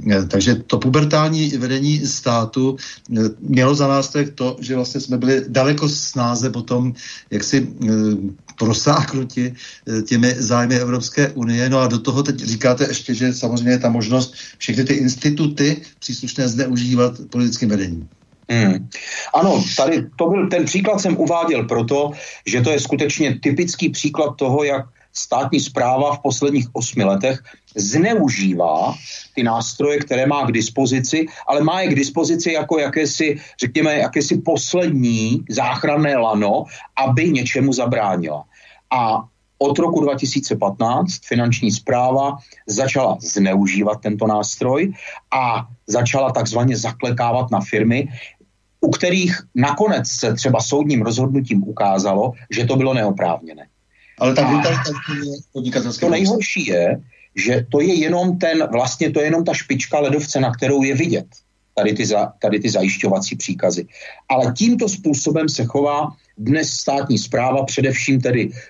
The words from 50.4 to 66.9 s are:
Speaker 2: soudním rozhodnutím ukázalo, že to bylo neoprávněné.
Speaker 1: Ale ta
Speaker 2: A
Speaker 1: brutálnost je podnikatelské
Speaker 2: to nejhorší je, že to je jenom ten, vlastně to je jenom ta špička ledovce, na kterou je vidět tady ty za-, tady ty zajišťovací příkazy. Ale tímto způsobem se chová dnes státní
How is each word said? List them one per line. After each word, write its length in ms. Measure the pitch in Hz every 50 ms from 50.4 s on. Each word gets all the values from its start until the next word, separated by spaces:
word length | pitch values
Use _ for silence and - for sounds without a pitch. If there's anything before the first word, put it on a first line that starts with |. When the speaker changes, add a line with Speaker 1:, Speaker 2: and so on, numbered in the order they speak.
| - 131 117 113
Speaker 2:
soudním 420 | - - 143 143 151 147 143 117
rozhodnutím 640 | 107 117 110 131 131 131 135 139 131 - 110 98 98 104
ukázalo, 640 | 107 - 107 98 95 95 98 101 95 101 117 127 123 - - _
že 140 | - 117 120
to 120 | 120 135
bylo 180 | 131 131 131 127
neoprávněné. 720 | 120 107 101 98 95 92 87 82 - - - - - - _ _ _ _ _ _ _ _ _ _ -
Speaker 1:
Ale 160 | 123 131 131
ta 120 | 143 143
Speaker 2:
A 40 | 147
Speaker 1:
brutálnost 360 | 147 151 160 170 151 131 - 156 147 - - 156 147 143 143
je 80 | 143 139 139 - _
podnikatelské 540 | _ 135 120 127 131 131 110 120 117 - 170
Speaker 2:
to 40 | 170
nejhorší 560 | 165 175 196 196 233 220 - - - 190 151
je, 340 | 107 90 87 87 87 - - - - _ _ _ _ _
že 300 | 101 101 117 123 131 120 -
to 100 | - 143
je 140 | 151 185 180
jenom 440 | 165 156 160 180 175 180 185 175 175
ten, 300 | 180 165 160 160 151 -
vlastně 400 | 113 120 127 127 - - 165 143
to 100 | 131 156
je 60 | 147
jenom 180 | 151 160 165 170
ta 100 | 170 147
špička 440 | - - - 131 123 - - - 147
ledovce, 420 | 147 135 143 151 147 - - 135
na 100 | 131 120
kterou 320 | 117 - 139 135 143 139
je 120 | 135 135 139
vidět 320 | 127 - - 107 90 - - - - _ _ _ _ _ _ _ 107
tady 160 | 101 107 107
ty 120 | 101 110
za-, 260 | 95 107 104 101 - - _
tady 180 | - 104 104 101
ty 100 | 98 113
zajišťovací 640 | 101 98 92 98 - - - 101 95 95 98 - -
příkazy. 500 | - - - 90 87 98 92 87 90 87 - - - - - - - _ -
Ale 240 | 131 131 123 127
tímto 360 | 123 - 208 233 240 - 247 196
způsobem 600 | - - - 156 143 - - 156 147 160 156 151
se 160 | - - 120
chová 460 | 117 - 139 143 143 143 147 151 - - _ _ _ _ -
dnes 320 | 107 123 147 156 147 -
státní 480 | - - - 151